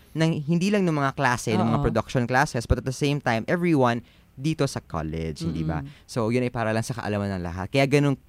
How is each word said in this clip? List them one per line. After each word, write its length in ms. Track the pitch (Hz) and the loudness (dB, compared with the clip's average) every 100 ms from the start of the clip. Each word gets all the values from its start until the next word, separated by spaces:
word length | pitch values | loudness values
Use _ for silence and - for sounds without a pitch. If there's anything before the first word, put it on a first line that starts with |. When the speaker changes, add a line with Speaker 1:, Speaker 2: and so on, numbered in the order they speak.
| - | -10
Speaker 1:
ng, 240 | 156 160 151 143 | -2 0 0 0
hindi 240 | 170 196 | 2 2
lang 160 | 208 180 | 2 2
ng 80 | |
mga 240 | 147 135 139 | 0 -2 0
klase, 400 | 131 120 120 107 | 0 2 0 0
ng 80 | 113 | 2
mga 160 | 113 | 2
Speaker 2:
Oo. 40 | 127 | 2
Speaker 1:
production 340 | 110 - 131 120 | 0 0 -2 2
classes, 400 | 127 151 123 - | 2 2 -2 -2
but 80 | 123 | -2
at 80 | 127 | -2
the 80 | |
same 240 | - 143 143 | -2 0 0
time, 240 | 131 113 107 | 0 -2 0
everyone 560 | 175 175 147 120 117 - - _ - | 0 4 4 4 2 -6 -20 _ -6
dito 320 | 156 151 139 | -4 0 -2
sa 80 | - - | -2 -6
college, 560 | 80 78 80 80 - | -6 -4 -4 -6 -4
hindi 240 | 82 82 78 | -6 -4 -4
ba? 160 | - | -4
Speaker 2:
Mm-mm. 240 | 143 - - | -8 -16 -8
Speaker 1:
So, 240 | 127 110 | -4 0
yun 160 | 123 123 | 0 -2
ay 80 | |
para 240 | 120 110 110 | -2 -2 -2
lang 80 | 113 | -2
sa 80 | |
kaalaman 480 | 113 104 104 101 92 | -6 -4 -2 -2 -4
ng 20 | |
lahat. 300 | 87 92 92 | -6 -6 0
Kaya 160 | 135 139 | 2 4
ganun, 320 | 147 143 131 | 4 4 0